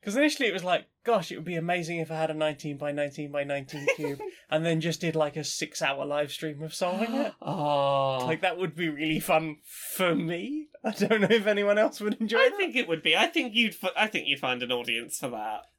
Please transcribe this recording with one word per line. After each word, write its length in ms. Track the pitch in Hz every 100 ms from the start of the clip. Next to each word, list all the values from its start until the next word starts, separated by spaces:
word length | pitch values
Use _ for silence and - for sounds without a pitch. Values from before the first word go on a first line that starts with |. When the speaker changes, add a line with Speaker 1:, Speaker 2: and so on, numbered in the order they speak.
Speaker 1:
'Cause 140 | - 214
initially 320 | 294 302 247
it 40 |
was 120 | 185
like, 220 | 180 170 - _
"Gosh, 260 | - 226 170
it 60 | -
would 80 |
be 100 | 160
amazing 440 | 170 170 180 165 170
if 120 | 160
I 60 | 160
had 140 | 160
a 40 |
nineteen 440 | 156 156 147 151 139
by 120 | 147
nineteen 400 | 147 147 143 147
by 140 | 143
nineteen 420 | 139 143 135 151 143
Speaker 2:
<laughs> 60 | 539
Speaker 1:
cube," 220 | 151 - 415 - _
and 160 | 156 160
then 140 | 165
just 200 | 165 160
did, 140 | 170
like, 220 | 160 151 151
a 80 |
six-hour 600 | 147 - 156 - 151 139
live 280 | 143 147 147
stream 300 | - 160 143
of 100 | 156
solving 400 | - 180 185 226
it. 180 | 262 285 -
Speaker 2:
<gasps> 40 |
Oh. 840 | - 175 147 143 139 139 135 131 127
Speaker 1:
Like, 140 | 160
that 180 | 185 175
would 160 | 180
be 140 | 160 170
really 320 | 147 156 156
fun 380 | 156 160 160 151 - - -
for 220 | - 185 156
me. 500 | 165 170 208 302 302 -
I 60 | -
don't 300 | 208 196 220
know 80 | 196
if 160 | 226 202
anyone 320 | 208 202 208
else 220 | 214 -
would 200 | 214 -
enjoy 180 | 220 330
Speaker 2:
I 100 | 523
Speaker 1:
that. 80 | 403
Speaker 2:
think 180 | 370
it 140 | 247 240
would 160 | 247
be. 120 | 240 240
I 100 | 339
think 260 | 339 254
you'd 200 | 214 226 -
f-, 120 | 185 175
I 120 | 214
think 180 | 185 -
you'd 140 | 139
find 220 | 135 123
an 80 | 123
audience 460 | 123 117 117 120 -
for 100 | 135
that. 340 | 113 107 107 -